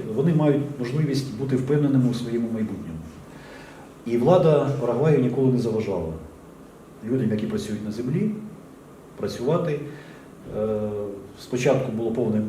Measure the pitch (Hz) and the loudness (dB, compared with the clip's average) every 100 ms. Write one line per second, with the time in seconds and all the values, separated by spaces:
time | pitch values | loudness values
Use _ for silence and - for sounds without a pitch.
0 | 110 110 165 151 151 135 - - 120 147 | -4 0 2 4 4 4 0 -6 -4 0
1 | 143 135 - 107 131 127 - 147 139 131 | 0 0 -4 -4 0 0 2 2 4 4
2 | 123 - 113 117 113 113 104 90 82 80 | 2 0 -2 -2 -2 -2 -4 -4 -8 -10
3 | - - - - - - - - - - | -12 -16 -18 -18 -18 -18 -18 -18 -20 -12
4 | 117 120 135 180 160 147 135 131 117 117 | -2 2 6 6 8 6 4 0 0 2
5 | 156 139 123 127 131 120 110 107 101 90 | 4 4 4 4 4 4 2 0 -2 -4
6 | 82 80 - - - - - - - - | -4 -8 -12 -18 -20 -20 -20 -20 -20 -14
7 | 110 131 107 107 - 107 - 104 104 117 | -2 0 2 0 0 -2 -4 -6 -4 -4
8 | 127 170 214 - - - - - - - | 0 2 0 -2 -10 -16 -20 -20 -20 -20
9 | - - 104 - 123 170 165 143 - - | -20 -8 -6 -2 0 2 0 -4 -6 -12
10 | - - - - - 107 107 107 107 104 | -18 -20 -20 -18 -10 -4 -2 -2 -2 -4
11 | 101 101 - - - 127 143 120 - 110 | -6 -10 -14 -18 -6 0 2 2 0 -2
12 | 113 117 110 107 | -2 0 0 0